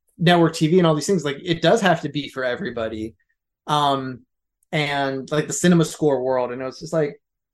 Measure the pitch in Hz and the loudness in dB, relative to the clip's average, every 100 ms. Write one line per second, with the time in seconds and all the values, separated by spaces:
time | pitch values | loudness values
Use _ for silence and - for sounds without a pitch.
0 | _ - 175 175 165 160 156 185 165 151 | _ -2 4 6 4 2 2 4 4 2
1 | 175 196 143 139 180 165 160 151 190 165 | 0 -2 -2 -6 -4 0 2 4 2 0
2 | 147 147 139 135 127 120 123 120 110 110 | -2 -8 -8 -6 -6 -6 -6 -6 -6 -6
3 | 110 - _ _ _ _ - 151 143 135 | -10 -14 _ _ _ _ -2 0 2 0
4 | 131 123 _ _ _ _ _ 160 143 143 | -4 -12 _ _ _ _ _ -4 -2 -2
5 | 135 135 131 151 151 - 180 175 160 - | -4 -4 -4 -4 -2 0 4 4 2 0
6 | 151 131 127 127 123 123 131 127 160 165 | 0 0 0 -2 -2 -6 -10 -12 -6 -2
7 | 143 - _ _ _ | -2 -6 _ _ _